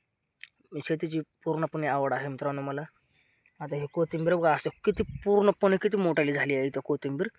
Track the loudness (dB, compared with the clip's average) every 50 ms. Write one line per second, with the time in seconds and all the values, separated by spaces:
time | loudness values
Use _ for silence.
0 | _ _ _ _ _ _ _ -20 -20 -20 _ _ _ _ -10 -6 -4 -2 -2 -2
1 | -4 -4 -4 -6 -6 -8 _ _ -4 -4 -2 -2 -2 -2 -2 -2 -2 0 0 0
2 | 0 0 0 -2 -4 -6 -6 -4 -4 -4 -2 -2 -4 -6 -6 -6 -8 -10 _ _
3 | _ _ _ _ _ _ _ _ _ _ _ -14 -10 -8 -6 -6 -6 -4 -2 -2
4 | -2 0 -2 -2 0 2 2 4 4 4 4 4 0 -4 -6 -4 -2 0 0 0
5 | -2 -4 -6 -4 0 2 4 6 6 4 4 4 4 4 4 2 2 0 0 2
6 | 2 2 2 2 2 2 0 0 0 0 0 0 0 0 -2 -4 -2 -2 -2 -2
7 | -2 -4 -4 -4 -4 -6 -6